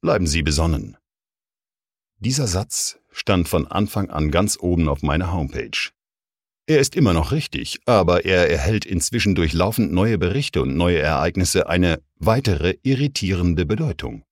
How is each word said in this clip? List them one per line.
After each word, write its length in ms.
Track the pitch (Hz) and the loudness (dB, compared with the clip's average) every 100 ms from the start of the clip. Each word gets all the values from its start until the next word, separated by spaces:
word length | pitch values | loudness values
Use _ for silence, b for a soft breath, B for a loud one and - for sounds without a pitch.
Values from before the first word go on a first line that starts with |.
Bleiben 240 | - 117 85 | 2 2 4
Sie 160 | 78 | 2
besonnen. 560 | 73 73 82 71 53 - _ _ _ _ _ _ _ _ _ _ _ _ | 2 2 2 0 -4 -16 _ _ _ _ _ _ _ _ _ _ _ _
Dieser 280 | 101 135 123 | -4 -2 0
Satz 520 | 90 107 - - - _ | -2 -4 -6 -6 -8 _
stand 380 | - - 95 82 | -12 0 0 2
von 180 | 85 - | -2 -2
Anfang 440 | 95 101 - 98 | -2 -2 -4 -6
an 200 | - 76 | -2 0
ganz 280 | 80 104 - | 2 0 -2
oben 280 | 87 87 78 | -2 0 0
auf 140 | 69 | 0
meiner 300 | 76 76 87 | 0 -2 -2
Homepage. 580 | 90 69 64 60 - - _ _ _ _ _ _ _ - | -4 -4 -6 -8 -8 -10 _ _ _ _ _ _ _ 0
Er 140 | 151 | 2
ist 140 | 135 | 2
immer 200 | - 127 | 2 2
noch 180 | 82 76 | 4 0
richtig, 480 | 156 - - - - - | -2 -4 -8 -10 -8 2
aber 400 | 113 87 87 - | 2 4 2 2
er 240 | 92 85 | 2 4
erhält 340 | - 71 110 | 2 0 -2
inzwischen 500 | - 95 - 117 104 | -2 -4 -2 -2 0
durch 200 | 90 82 | 2 0
laufend 360 | 80 92 113 107 | 0 0 0 0
neue 280 | 87 104 104 | 2 0 0
Berichte 420 | 90 113 139 90 | -2 -2 -4 -2
und 160 | 65 71 | -2 0
neue 220 | 87 85 | 2 2
Ereignisse 680 | 73 76 82 92 87 95 - | 0 0 0 0 0 0 0
eine 320 | 90 90 80 _ _ | 2 2 0 _ _
weitere 600 | 85 117 131 82 82 - | 0 0 0 0 0 -2
irritierende 840 | 131 131 143 139 95 92 87 85 | -2 0 -2 -2 -2 0 2 0
Bedeutung. 580 | 80 107 160 - 62 52 _ | 0 -2 -4 -6 -10 -12 _